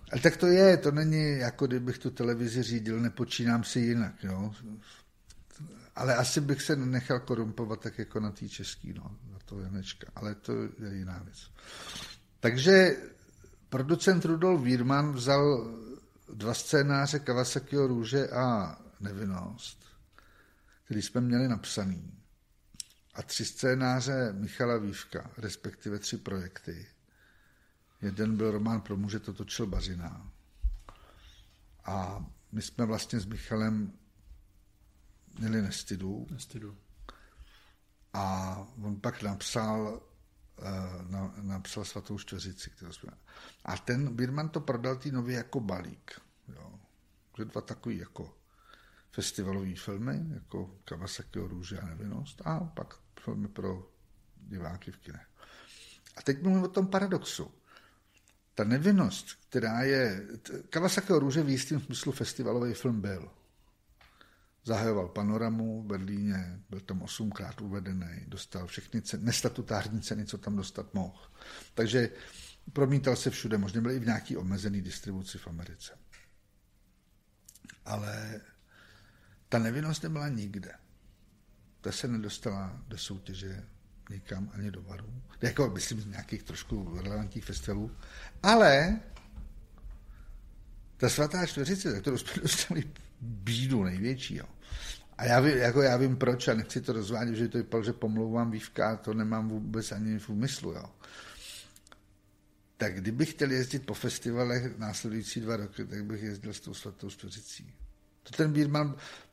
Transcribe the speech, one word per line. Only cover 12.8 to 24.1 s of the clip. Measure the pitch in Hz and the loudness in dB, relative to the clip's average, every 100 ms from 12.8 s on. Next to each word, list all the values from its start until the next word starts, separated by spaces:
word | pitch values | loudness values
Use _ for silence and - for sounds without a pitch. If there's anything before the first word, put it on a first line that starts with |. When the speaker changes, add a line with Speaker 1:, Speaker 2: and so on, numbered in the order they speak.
| 185 139 - - - - - - - | 10 6 -2 -16 -20 -20 -20 -20 -4
Speaker 1:
producent | 127 131 170 - 180 | -2 2 4 6 6
Rudolf | 170 165 185 175 | 4 4 6 6
Wiermann | 123 127 120 139 151 | 6 4 6 4 4
vzal | 135 120 139 147 131 113 - - 135 - - - | 2 4 6 6 4 0 -8 -12 -16 -18 -20 -16
dva | 107 107 | -6 -2
scénáře | 120 - 147 139 139 139 147 | -2 4 4 6 4 2 0
Kawasakiho | 143 123 127 - 127 143 135 | 2 2 2 0 0 2 4
Růže | 120 113 135 139 | 2 2 2 2
a | 120 127 113 87 76 - - | 2 2 2 0 -6 -16 -10
Nevinnost, | 101 98 104 92 90 120 - - - - - - - - _ _ _ _ | -8 -4 -4 -4 -6 -10 -14 -16 -20 -20 -20 -20 -20 -20 _ _ _ _
který | - 107 | -4 -4
jsme | 98 123 | -2 0
měli | 123 120 131 | 2 4 4
napsaný, | 113 - - 95 90 - - - _ _ _ _ - - - _ | 0 -2 -2 -2 -2 -6 -16 -20 _ _ _ _ -16 -16 -16 _
a | - | -14
tři | 101 - | -8 -4
scénáře | 113 - 131 127 131 127 127 | -4 0 2 4 4 2 0